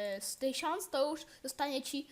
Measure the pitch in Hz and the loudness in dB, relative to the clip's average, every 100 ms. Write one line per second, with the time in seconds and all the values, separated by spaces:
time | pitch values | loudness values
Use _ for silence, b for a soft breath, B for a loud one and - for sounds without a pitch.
0 | 208 196 - - 269 262 320 370 370 277 | 0 -2 -4 0 0 2 0 0 0 2
1 | 294 311 - B 262 - 285 269 - 277 | 2 2 -6 B -8 -2 0 0 -2 -4
2 | 294 | -6